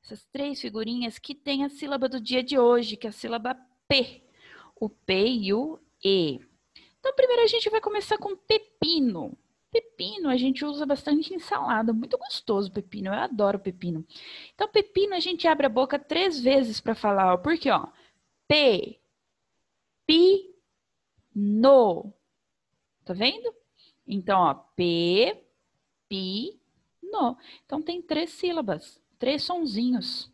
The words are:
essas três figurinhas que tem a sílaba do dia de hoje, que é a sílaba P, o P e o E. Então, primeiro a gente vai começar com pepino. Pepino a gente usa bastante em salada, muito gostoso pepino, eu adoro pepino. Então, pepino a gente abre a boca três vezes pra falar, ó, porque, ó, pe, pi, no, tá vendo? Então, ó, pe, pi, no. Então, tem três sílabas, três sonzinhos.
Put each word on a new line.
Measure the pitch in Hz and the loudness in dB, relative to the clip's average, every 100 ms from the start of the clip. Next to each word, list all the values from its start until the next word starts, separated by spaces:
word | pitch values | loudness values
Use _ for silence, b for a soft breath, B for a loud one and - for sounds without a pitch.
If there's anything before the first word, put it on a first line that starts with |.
essas | _ 214 _ | _ -20 _
três | 277 285 269 | -10 -8 -8
figurinhas | 240 214 220 240 233 - | -10 -8 -6 -6 -8 -10
que | - 285 | -16 -12
tem | - 277 | -4 -2
a | 277 | -4
sílaba | 277 294 277 262 | -6 -6 -2 -2
do | 254 | -4
dia | 214 254 | -2 -2
de | 254 277 | 0 4
hoje, | 240 240 226 214 | 6 4 2 -8
que | 226 | -12
é | |
a | |
sílaba | 208 226 233 233 262 _ _ _ | -10 -8 -6 -6 -8 _ _ _
P, | 277 240 - _ B B B B _ | 0 0 -8 _ B B B B _
o | 220 | -10
P | _ - 190 220 | _ -2 0 2
e | 247 190 | 0 0
o | 208 294 320 _ _ | -2 -2 -10 _ _
E. | 190 196 160 123 - _ _ b b b | 0 2 2 -4 -12 _ _ b b b
Então, | 523 | -4
primeiro | 539 508 480 | 2 4 4
a | 466 | 4
gente | 453 440 | 2 0
vai | 440 | -2
começar | 427 415 - 427 | -2 -6 -4 -6
com | 403 381 | -4 -10
pepino. | _ 440 - _ 294 330 254 175 120 - _ _ _ | _ -2 -2 _ -2 0 0 -2 -10 -14 _ _ _
Pepino | 453 - _ 381 427 311 | -4 -4 _ -10 -6 -2
a | 254 | 0
gente | 262 262 | 0 -2
usa | 294 285 294 | -4 -6 -4
bastante | 285 - 294 311 | -4 0 0 0
em | 370 | -8
salada, | - 403 - 220 226 | -6 -4 -2 0 0
muito | 226 247 508 | -2 -2 -6
gostoso | 784 - - 202 202 | -6 -10 -2 -2 -2
pepino, | 196 196 208 190 | -6 -10 -10 -6
eu | |
adoro | 208 254 233 202 202 | -4 -4 0 0 0
pepino. | 202 185 175 160 160 B B B B - | -6 -6 -6 -6 -8 B B B B -6
Então, | 427 | 0
pepino | 427 403 - 403 | 0 0 0 0
a | 370 | 0
gente | 330 339 330 | -4 0 2
abre | 311 285 | 4 2
a | |
boca | 220 262 285 | 2 0 0
três | - 330 381 302 | -2 0 0 2
vezes | 240 269 240 214 | 4 4 4 -4
pra | - 220 | -4 -2
falar, | 208 196 190 | 0 4 4
ó, | 180 | 4
porque, | 220 330 277 | 2 0 2
ó, | 185 - b b b _ _ _ | 0 -2 b b b _ _ _
pe, | 302 277 185 - - _ _ _ _ _ _ _ _ _ _ - | 4 4 2 -2 -12 _ _ _ _ _ _ _ _ _ _ 2
pi, | 320 359 392 - _ _ _ _ _ _ _ _ 208 | 6 6 4 0 _ _ _ _ _ _ _ _ -4
no, | 202 208 254 277 220 175 208 - _ _ _ _ _ _ _ _ | 0 4 8 8 6 2 -8 -18 _ _ _ _ _ _ _ _
tá | - | -12
vendo? | 180 240 415 480 - _ _ b b - | -2 -2 -2 -8 -10 _ _ b b -8
Então, | 202 185 190 | -6 0 4
ó, | 170 | 4
pe, | 135 _ - 175 170 170 185 269 427 _ _ _ _ _ _ _ | 0 _ -4 -2 0 2 2 2 -2 _ _ _ _ _ _ _
pi, | 196 185 202 302 - _ _ _ _ | -8 -6 -8 -10 -14 _ _ _ _
no. | 359 427 285 247 B B _ | -10 -4 -4 -4 B B _
Então, | 277 | -8
tem | 311 349 | -8 -10
três | 339 302 330 | -6 -6 -6
sílabas, | - 359 339 226 160 - _ _ _ | -6 -6 -4 -4 -6 -8 _ _ _
três | 240 285 | -4 -2
sonzinhos. | - 359 311 202 247 247 - - - | -4 -4 -4 -2 0 -2 -4 -10 -12